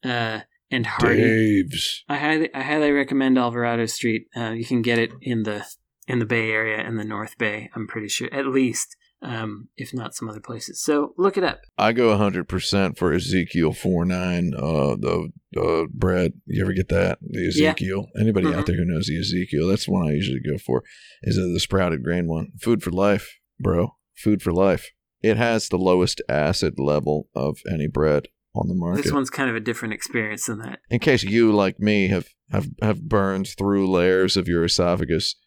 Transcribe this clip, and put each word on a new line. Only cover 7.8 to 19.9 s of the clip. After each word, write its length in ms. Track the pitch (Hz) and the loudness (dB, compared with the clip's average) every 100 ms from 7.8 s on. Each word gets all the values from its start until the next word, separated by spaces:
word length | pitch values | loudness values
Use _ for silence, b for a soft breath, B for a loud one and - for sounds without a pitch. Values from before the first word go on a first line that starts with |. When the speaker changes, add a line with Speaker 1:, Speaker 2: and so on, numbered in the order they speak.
| 107 | -10
Speaker 1:
pretty 180 | 113 104 | -8 -6
sure, 260 | - 123 | -6 -6
at 140 | 139 135 | -4 -2
least, 480 | 135 127 113 - - _ _ | 2 0 -2 -8 -12 _ _
um, 480 | - 113 110 101 - - | -10 -8 -8 -10 -16 -16
if 160 | 113 | -10
not 220 | 127 113 | -8 -8
some 140 | - 113 | -10 -12
other 100 | 107 | -12
places. 400 | - 113 - - | -14 -12 -12 -8
So 340 | - 147 147 - | -2 -2 -2 0
look 180 | 190 196 | 0 2
it 60 | |
up. 200 | 180 - - - | -2 -4 -14 -2
Speaker 2:
I 160 | 107 | 0
go 180 | 117 120 | 4 4
a 60 | 104 | 4
hundred 320 | 101 92 85 | 2 0 -4
percent 480 | 92 - 101 95 - | -4 -2 0 0 0
for 160 | 90 | 0
Ezekiel 600 | 80 87 92 82 87 80 | 2 2 0 0 2 0
four 320 | 78 92 87 | 0 0 0
nine, 480 | 87 90 90 87 87 69 | 0 0 0 0 0 -2
uh, 380 | 73 78 71 53 | 0 2 2 0
the, 300 | 55 85 80 - _ - | 0 -2 -4 -12 _ -2
uh, 260 | 85 82 82 | 0 0 -2
bread. 420 | - 92 90 87 - - | 0 0 2 0 -2 -6
You 160 | 98 | -2
ever 120 | 95 | 0
get 160 | 95 92 | 0 0
that? 280 | 85 90 - | 2 2 -2
The 180 | - - 90 - | -6 -4 -2 2
Speaker 1:
Yeah. 140 | 156 | 2
Speaker 2:
Ezekiel. 360 | 156 95 95 - - | 2 -4 -4 -6 0
Anybody 260 | 110 101 85 | 2 4 2
Speaker 1:
Mm-hmm. 120 | 82 | 0
Speaker 2:
out 60 | 101 | 0
there 100 | 87 | 0
who 80 | |
knows 220 | 87 82 98 | 0 0 -2
the 120 | 78 | -4
Ezekiel, 480 | 95 90 92 73 82 | -2 -2 -2 0 0
that's 200 | 98 | 0
the 40 | - | 0